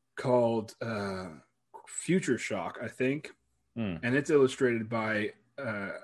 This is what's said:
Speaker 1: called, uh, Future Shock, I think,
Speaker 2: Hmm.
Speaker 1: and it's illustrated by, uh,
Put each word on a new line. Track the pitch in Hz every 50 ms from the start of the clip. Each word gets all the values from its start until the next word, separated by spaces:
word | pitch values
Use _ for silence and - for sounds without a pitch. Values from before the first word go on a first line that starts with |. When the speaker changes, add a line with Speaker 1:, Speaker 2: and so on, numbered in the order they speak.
| _ _ _
Speaker 1:
called, | - - 131 123 123 120 117 117 113 104 110 - -
uh, | - 117 113 104 101 98 95 92 92 87 78 67 - _ _ _ _ _ - - -
Future | - - - - - 170 190 - - 123 110
Shock, | - - 110 95 85 85 - - 120
I | 107
think, | - - 131 131 139 151 - - - _ _ _ _ _ _ _ _
Speaker 2:
Hmm. | 117 113 98 87 80 120
Speaker 1:
and | 120 127
it's | 143 139 160
illustrated | 156 143 135 131 131 - 135 123 117 113 110 107
by, | 120 113 110 110 110 104 107 104 - _ _ _ _ -
uh, | 139 117 107 101 98 95 - -